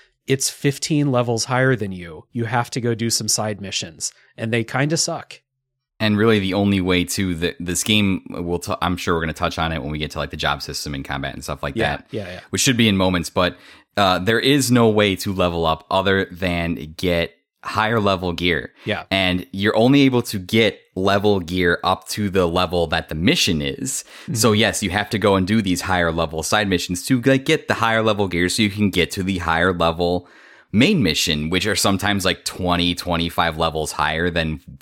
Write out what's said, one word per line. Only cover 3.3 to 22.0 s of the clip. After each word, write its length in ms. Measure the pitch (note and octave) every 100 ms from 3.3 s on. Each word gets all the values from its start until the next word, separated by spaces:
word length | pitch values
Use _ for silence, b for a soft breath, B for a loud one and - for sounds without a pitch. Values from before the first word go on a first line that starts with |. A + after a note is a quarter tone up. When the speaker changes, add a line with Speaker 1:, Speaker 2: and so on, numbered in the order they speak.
| - G#2+ G2
Speaker 1:
missions, 500 | F#2+ - F2 D#2+ - b b b
and 140 | A2+
they 100 | A#2
kinda 340 | A2+ C3 C#3+ D#3+
suck. 440 | - D#3 - - _ _ _ _ _ -
Speaker 2:
And 180 | A2 G#2
really 200 | A2+ G#2+
the 140 | F#2+
only 260 | F#2+ G2+ G2
way 220 | F2+ F2+ F2
to, 280 | - F#2+
the, 220 | E2 E2+ -
this 240 | F2 F2
game, 400 | - G#2+ G2+ F#2+ -
we'll 300 | - E2+ F2
t-, 140 | - -
I'm 160 | F2 F2
sure 180 | - E2+
we're 60 |
gonna 120 | D#2+
touch 240 | D#2 E2+ E2+
on 140 | E2
it 100 | D#2+
when 80 | C2+
we 80 | D2+
get 140 | D2+
to, 80 | D#2
like, 100 | D2
the 80 | D#2
job 240 | D2+ C#2+
system 320 | - C#2+ -
and 100 | C#2
combat 300 | C2+ C#2 C#2
and 100 | -
stuff 200 | C#2+ C#2+
like 120 | D2 A2+
Speaker 1:
Yeah, 220 | D2+ D2
Speaker 2:
that, 100 | -
Speaker 1:
yeah, 160 | A2 F#2
yeah. 120 | F2+ -
Speaker 2:
which 100 | F#2+
should 160 | - A#2
be 100 | A2+
in 100 | G2
moments, 340 | F#2 F2+ D#2+
but, 260 | - F2+ F2+ B B B -
uh, 240 | G2 F2+
there 200 | F#2 A2+
is 300 | B2+ D3 A#2+
no 200 | B2 A#2
way 260 | G#2+ G#2 F#2
to 180 | G2+
level 320 | F#2 F2+ E2+ E2
up 200 | D#2 -
other 360 | F#2+ F#2+ G2 F#2
than 680 | F2 F#2 F2 E2+ E2+ D#2 D#2+
get 360 | F#2 E2+ E2+ _ _ _
higher 360 | - G#2+ A2 A#2
level 320 | G2+ F#2+ F2+
gear. 420 | E2 F2 D#2+ - B -
Speaker 1:
Yeah. 200 | G2+ -
Speaker 2:
And 380 | F#2+ F#2 F2+ -
you're 240 | G2 G2+ G#2
only 260 | A#2+ C#3+
able 200 | C3+ B2
to 160 | - G#2
get 420 | F2+ A2 G#2+ - _ -
level 440 | G2 G2 G#2 G2
gear 400 | E2 F#2 F2 E2+
up 240 | F2+ F#2